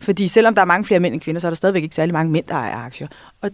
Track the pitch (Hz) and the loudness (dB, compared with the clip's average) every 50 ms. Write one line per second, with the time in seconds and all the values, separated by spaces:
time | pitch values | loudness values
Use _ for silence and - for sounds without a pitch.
0 | - 208 190 170 202 180 - 220 226 226 220 208 190 175 175 196 208 - 208 175 | -4 -4 -2 0 0 2 4 4 4 6 4 4 4 4 2 2 2 2 2 2
1 | 180 160 117 156 - - 160 170 170 170 165 - - 190 196 175 151 156 - - | 2 2 -2 -4 -6 -6 -6 -4 -4 -4 -4 -2 0 0 0 0 -2 -4 -4 -2
2 | 156 170 170 156 160 165 151 165 - - 175 147 117 104 - 117 117 123 - - | -2 -2 0 0 0 0 0 0 -2 -2 -4 -6 -4 -6 -6 -8 -10 -14 -14 -14
3 | 143 147 - - - - _ _ - 202 | -14 -16 -16 -20 -20 -20 _ _ -8 -8